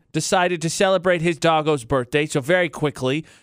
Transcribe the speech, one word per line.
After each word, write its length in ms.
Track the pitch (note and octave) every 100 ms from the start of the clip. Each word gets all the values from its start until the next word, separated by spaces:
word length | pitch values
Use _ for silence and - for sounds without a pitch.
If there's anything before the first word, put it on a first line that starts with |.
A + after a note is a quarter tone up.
| _
decided 500 | D#3+ - F#3+ F3+ F3
to 80 | D#3+
celebrate 500 | - G3 F#3+ F3+ F3
his 160 | E3+ D#3+
doggo's 480 | E3 D#3+ D#3 D3
birthday. 420 | A#2 C3+ A#2+ D3 D#3
So, 140 | D3
very 280 | B2+ F3+ F3
quickly, 580 | - D3+ - B2+ D3 D#3 -